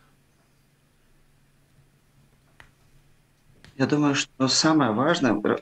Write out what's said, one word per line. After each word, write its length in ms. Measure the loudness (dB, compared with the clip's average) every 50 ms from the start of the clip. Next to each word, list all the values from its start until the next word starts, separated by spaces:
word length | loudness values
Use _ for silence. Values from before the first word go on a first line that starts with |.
| _ _ _ _ _ _ _ _ _ _ _ _ _ _ _ _ _ _ _ _ _ _ _ _ _ _ _ _ _ _ _ _ _ _ _ _ _ _ _ _ _ _ _ _ _ _ _ _ _ _ _ -20 -20 _ _ _ _ _ _ _ _ _ _ _ _ _ _ _ _ _ _ _ -20 -12 -6
Я 100 | -4 -2
думаю, 280 | 0 0 0 0 0 0
что 320 | -2 -6 -6 _ -4 -2 0
самое 440 | 0 2 2 2 2 2 2 0
важное, 400 | 0 0 0 0 0 0 0 0
р-, 280 | 0 0 0 -2 -2 -2